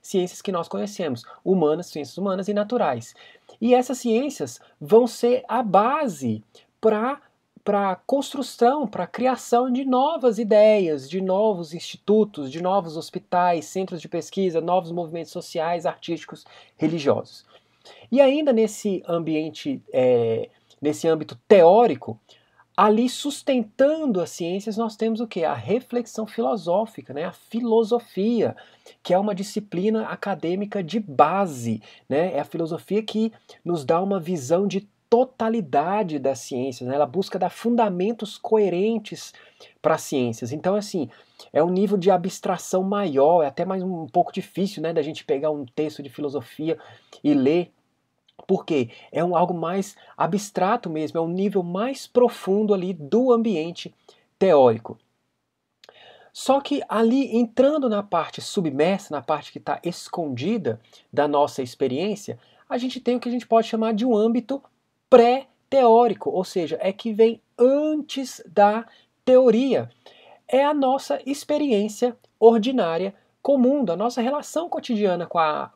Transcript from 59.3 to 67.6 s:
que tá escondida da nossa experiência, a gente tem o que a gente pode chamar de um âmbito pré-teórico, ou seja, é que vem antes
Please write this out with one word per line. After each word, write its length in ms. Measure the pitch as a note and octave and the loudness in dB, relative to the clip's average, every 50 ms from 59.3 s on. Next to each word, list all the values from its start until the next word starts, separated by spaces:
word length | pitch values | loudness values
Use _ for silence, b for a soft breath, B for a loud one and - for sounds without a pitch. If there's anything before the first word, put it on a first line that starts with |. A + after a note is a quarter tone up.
| D#3 D3 - - | -4 -4 -4 -12
que 80 | - D3 | -18 -14
tá 200 | B2 - C#3+ - - | -8 -8 -8 -6 -6
escondida 1000 | E3+ F3 - - - - - E3+ D3 C3+ A#2+ B2+ F3 A3+ A#3+ E3 B2+ A2 A2+ b b b b b b | -10 -10 -10 -14 -12 -8 -6 -6 -6 -6 -6 -4 -4 -4 -2 -2 -4 -6 -6 b b b b b b
da 160 | - - C#3+ D3 | -2 -2 0 2
nossa 340 | D3 C#3+ C#3+ C#3+ - - | 2 2 0 0 0 -6
experiência, 800 | C#3 B2 - _ - C3+ B2 C3+ E3+ G#3 G#3+ G#3 - - A#2+ A#2+ b b b b b b | -8 -8 -6 _ -4 -2 -2 -2 -4 -4 -6 -8 -10 -14 -14 -14 b b b b b b
a 120 | C#4 B3 | -8 -6
gente 200 | A#3+ C4 B3+ B3+ | -6 -6 -8 -6
tem 180 | - - B3 B3 | -4 -4 -4 -2
o 20 | |
que 100 | A#3+ B3 | -4 -4
a 20 | |
gente 140 | A#3+ B3 - | -6 -6 -4
pode 220 | _ A3 A3+ A3+ A3+ | _ 2 2 2 2
chamar 260 | - A3 A3 A3+ A#3 | -2 -2 -2 -2 -2
de 100 | G3+ A3+ | -2 0
um 140 | C4 A#3+ G#3 | 0 2 2
âmbito 420 | G#3 A3+ A#3 B3 A#3 _ C#4 C4+ _ _ _ _ _ _ _ _ _ _ - | 2 2 0 0 -2 _ -8 -8 _ _ _ _ _ _ _ _ _ _ 8
pré-teórico, 1200 | B3 A#3 A#3+ B3 C4+ C4+ _ _ _ _ _ - C4+ B3+ A#3 A3+ A3+ A#3+ A#3 G3 - - D3+ | 8 8 8 4 2 -2 _ _ _ _ _ 2 4 6 8 8 8 6 4 2 -2 -4 -4
ou 120 | - E3+ F#3 | -2 -2 -4
seja, 320 | - - G3 E3+ C#3+ D#3 - | -2 -2 -4 -4 -2 -4 -4
é 100 | - F#3+ | -4 -4
que 220 | G3 - - A#3 A3 | -4 -4 -6 -8 2
vem 260 | G#3 A3+ A3+ A#3 - _ _ _ | 4 4 4 4 -2 _ _ _
antes 840 | - | 4